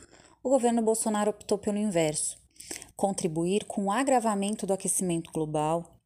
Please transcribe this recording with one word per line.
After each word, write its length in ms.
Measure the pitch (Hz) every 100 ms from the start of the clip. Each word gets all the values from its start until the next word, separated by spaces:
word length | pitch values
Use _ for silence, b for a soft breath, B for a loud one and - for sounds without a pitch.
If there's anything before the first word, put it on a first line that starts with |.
| B B B B
o 60 | 247
governo 320 | 269 233 233
Bolsonaro 480 | 220 220 226 208 208
optou 300 | 208 - 202
pelo 180 | 214 208
inverso: 600 | 214 170 156 151 - - _ B B B B -
contribuir 680 | 196 196 180 156 175 202 -
com 180 | -
o 80 | 196
agravamento 720 | 214 277 254 226 202 196 214 185
do 60 |
aquecimento 580 | 190 196 - 185 170 -
global 680 | 160 156 151 151 165 170 -